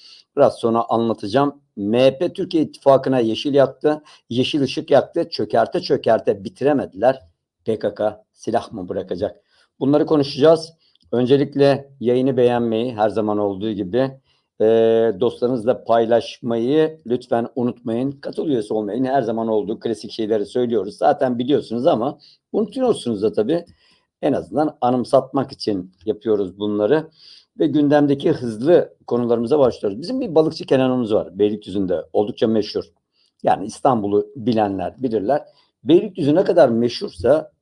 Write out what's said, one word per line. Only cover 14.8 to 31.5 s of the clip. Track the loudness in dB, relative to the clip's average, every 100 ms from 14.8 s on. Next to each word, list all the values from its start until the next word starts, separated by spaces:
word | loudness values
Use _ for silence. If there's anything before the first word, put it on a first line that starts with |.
| 4 4 0 0
dostlarınızla | -2 -2 -2 -2 -2 -2
paylaşmayı | 0 0 2 0 0 -8 -6 -2 0 2 0 -4 -6
lütfen | -6 -2 -2 -2
unutmayın. | -4 -4 -4 -6 -4 -4
Katıl | -6 -10 -6 -2
üyesi | -2 -2
olmayın. | -4 -4 -4
Her | 0 0
zaman | 0 -2 0
olduğu | -2 -2 -4
klasik | -6 -6 -8
şeyleri | -6 -2 -2 -2
söylüyoruz. | -2 0 0 -2 0
Zaten | 0 2 0 -2
biliyorsunuz | 0 -2 -2 -2 0
ama | 0 -2 -8 _ _ _
unutuyorsunuz | -4 -4 -2 -2 -2 -4 -2
da | -2
tabii. | 0 -2 -2 -6 _ _ _ _ _
En | -2
azından | -2 -2 -2 -2 0
anımsatmak | 0 0 2 2 2 -2 -4
için | -6 -4 -4 -6 _
yapıyoruz | -6 -4 0 0 -2 -6
bunları. | -4 0 2 0 -2 _ -20 -20 _ -4
Ve | 0
gündemdeki | 2 4 4 4 2 0
hızlı | -2 -4 -2 4 4 2 _ -4
konularımıza | -2 0 0 2 2
başlıyoruz. | 2 0 -6 -6
Bizim | -6 -6
bir | 0
balıkçı | 2 2 -2 0
Kenan'ımız | 2 2 0 0
var | 0 -2 0
Beylikdüzü'nde. | 0